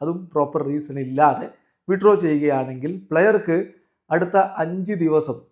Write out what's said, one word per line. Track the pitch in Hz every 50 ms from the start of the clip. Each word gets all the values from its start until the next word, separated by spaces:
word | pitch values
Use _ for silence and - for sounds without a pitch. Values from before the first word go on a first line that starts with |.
അതും | 147 160 175 185 180 170
പ്രോപ്പർ | - 151 143 143 147 156 143 139
റീസൺ | 147 151 147 - 135 139 131
ഇല്ലാതെ | 127 131 139 151 143 131 127 123 - - _ _ _ _ _ - -
വിത്ഡ്രോ | 190 190 190 214 208 - 175
ചെയ്യുകയാണെങ്കിൽ, | 160 151 147 147 147 139 135 131 131 131 127 131 156 185 185 - -
പ്ലെയർക്ക് | 151 160 185 214 214 202 - 170 165 180 196 - - _ _ _ _ _ _ -
അടുത്ത | 160 170 180 175 202 196 190 196 - -
അഞ്ച് | 160 165 180 190 185 208 208 170 165
ദിവസം, | 156 156 151 151 139 117 117 - _